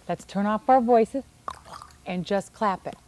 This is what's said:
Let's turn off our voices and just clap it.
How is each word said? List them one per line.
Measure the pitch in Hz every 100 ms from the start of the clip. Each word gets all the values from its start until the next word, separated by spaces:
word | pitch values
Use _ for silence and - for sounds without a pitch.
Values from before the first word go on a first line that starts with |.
| -
Let's | 175 -
turn | 190 202
off | 214 -
our | 262
voices | 233 240 220 269 - _ - - - - - - -
and | 180 170
just | 196 185
clap | - 214 185 -
it. | -